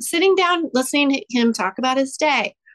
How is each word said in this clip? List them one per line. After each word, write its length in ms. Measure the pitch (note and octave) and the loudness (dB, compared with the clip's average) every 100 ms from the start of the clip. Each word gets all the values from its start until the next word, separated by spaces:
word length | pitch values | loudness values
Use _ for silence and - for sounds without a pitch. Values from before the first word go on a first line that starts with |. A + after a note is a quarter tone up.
sitting 340 | - E4+ G4 | -6 0 2
down, 340 | F#4+ F4 F4 D#4+ | 4 2 0 0
listening 380 | B3 C4 D4 C#4+ | -2 0 0 0
to 120 | C4+ - | 0 -2
him 220 | A#3+ A#3 | 0 0
talk 260 | A3+ F#3+ F#3+ | 0 -4 -2
about 180 | B3+ C4 | 0 0
his 200 | C4+ - | -2 -2
day, 400 | D4+ C4 G#3 - _ | 0 0 -4 -8 _